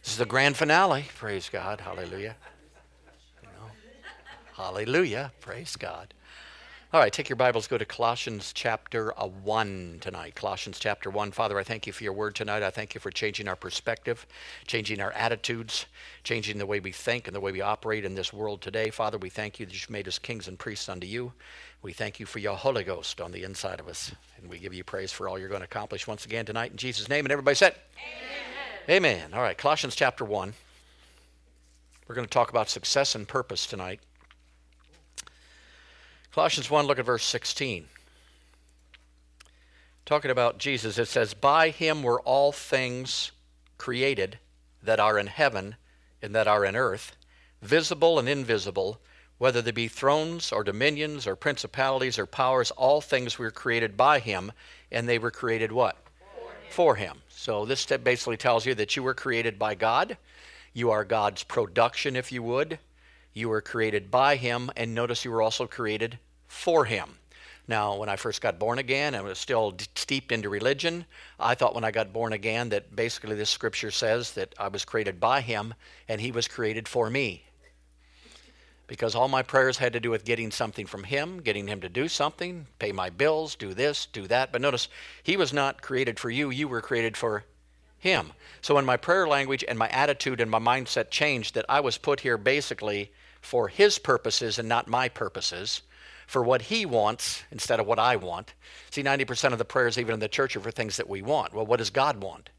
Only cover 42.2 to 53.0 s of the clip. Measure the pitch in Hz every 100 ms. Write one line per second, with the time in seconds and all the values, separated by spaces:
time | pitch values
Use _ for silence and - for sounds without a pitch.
42.2 | - 131 143 143 - 135 127 123 127 -
43.2 | - - _ _ _ _ - 123 135 120
44.2 | 95 107 _ _ _ _ 107 110 104 107
45.2 | 101 - 147 104 98 113 _ _ _ _
46.2 | 110 107 107 104 98 107 127 95 - -
47.2 | _ _ _ _ 101 151 156 160 165 160
48.2 | 123 143 120 110 95 95 95 110 _ -
49.2 | _ _ 127 120 117 117 117 - 135 151
50.2 | 156 170 - 107 101 101 143 147 151 147
51.2 | 107 95 147 139 - - 135 135 131 113
52.2 | 98 - 131 131 117 - 131 147